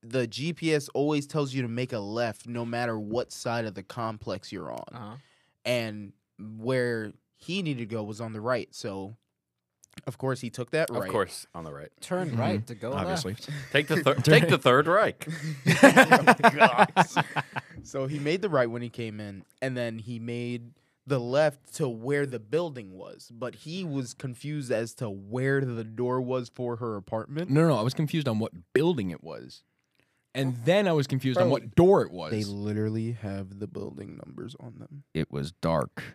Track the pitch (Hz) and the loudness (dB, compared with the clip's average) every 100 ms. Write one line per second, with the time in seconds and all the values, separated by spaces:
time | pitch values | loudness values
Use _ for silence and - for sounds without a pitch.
0 | 117 131 117 107 156 160 160 151 135 123 | -4 -2 -2 -4 -6 -2 0 0 0 0
1 | 147 151 139 156 139 131 120 117 127 117 | 0 0 -2 -2 -2 -2 -4 -4 -4 -4
2 | 101 113 117 104 - 120 117 117 120 110 | -4 -2 -2 -4 -10 -8 -4 -4 -2 -4
3 | 104 117 - - 123 117 113 98 95 - | -4 -4 -4 -6 -4 -4 -4 -8 -12 -8
4 | 113 110 - 98 - 95 78 60 - 123 | -6 -6 -8 -10 -8 -10 -10 -10 -12 -14
5 | 104 120 _ _ _ _ 117 123 113 107 | -16 -16 _ _ _ _ -2 -2 -2 -10
6 | 101 _ _ _ 107 110 113 127 123 117 | -14 _ _ _ -16 -8 -2 0 0 -2
7 | 107 - _ _ - 185 165 131 113 110 | -6 -12 _ _ -8 -4 -4 -4 -6 -6
8 | 107 107 113 110 113 123 - - 113 98 | -8 -8 -10 -6 0 -2 -2 -10 -8 -8
9 | 98 117 _ _ _ _ _ _ _ - | -10 -14 _ _ _ _ _ _ _ -14
10 | - - 135 127 120 - 120 156 160 117 | -12 -6 -4 -4 -6 -10 -4 -2 -2 -2
11 | 95 110 92 - - 85 80 71 76 _ | -2 0 0 -4 -14 -12 -12 -12 -16 _
12 | - 180 175 120 117 104 117 110 117 131 | -6 -4 -2 0 0 0 -4 -10 -6 -4
13 | 175 185 92 - - 143 135 139 151 156 | -2 -2 -4 -8 -10 -12 0 0 2 2
14 | 139 131 127 156 170 180 131 123 151 185 | 4 4 8 8 8 4 6 6 6 4
15 | 190 - - 160 156 147 - 165 269 - | 2 0 -10 -8 -8 -2 2 8 10 10
16 | - 254 208 233 226 147 226 120 185 - | 8 8 8 8 6 8 6 6 4 6
17 | 165 - 165 151 - 143 - - - 139 | 2 2 -2 -4 -4 -10 -10 -20 -10 -6
18 | 135 151 143 180 202 147 120 120 120 117 | -4 -2 -2 -2 2 2 2 0 -8 -8
19 | 113 107 107 98 - _ 131 123 117 113 | -8 -8 -10 -12 -16 _ -6 -4 -4 -6
20 | 107 120 117 120 120 120 117 _ _ _ | -10 -10 -8 -6 -6 -8 -10 _ _ _
21 | - 135 120 135 151 139 - - 143 113 | -4 -4 0 4 2 0 -16 -4 -4 -4
22 | 120 143 143 123 104 147 175 127 98 92 | -2 -2 -2 -6 -4 -2 -2 -8 -14 -16
23 | 92 92 - 117 123 117 151 175 175 139 | -16 -18 -20 -10 -10 -10 -12 -8 -6 -4
24 | 120 - 135 120 143 151 123 120 147 - | -6 -8 -12 -10 -8 -8 -2 -2 -2 -6
25 | 120 98 98 123 131 139 135 117 110 110 | -8 -8 -8 -2 2 2 0 -4 -8 -4
26 | 123 127 127 127 120 - 123 117 120 104 | -2 0 0 -4 -4 -6 -6 -4 -6 -6
27 | 92 110 - 147 180 143 165 127 113 - | -4 -6 -4 -8 2 4 6 4 2 0
28 | 151 165 139 110 113 87 - 123 165 165 | -2 0 0 -2 -2 -6 -2 2 2 0
29 | 95 82 80 65 64 - _ _ _ _ | -2 -6 -12 -14 -14 -20 _ _ _ _
30 | _ _ _ 131 135 123 117 190 202 156 | _ _ _ -4 -2 0 2 4 4 2
31 | 135 131 131 127 - 135 120 - 175 190 | 2 0 0 2 4 2 2 6 8 8
32 | 95 90 78 107 104 101 104 107 107 110 | 4 -4 -4 -2 -2 -4 -4 -2 -2 -2
33 | 113 113 107 98 95 101 101 - - - | -4 -6 -6 -8 -10 -12 -12 -10 -12 -12
34 | - - - - - 143 120 117 - 143 | -14 -14 -16 -12 -14 -14 -18 -16 -16 -18
35 | - 80 78 71 71 - 82 80 64 - | -8 -4 -4 -4 -6 -4 0 0 -2 -8
36 | - | -16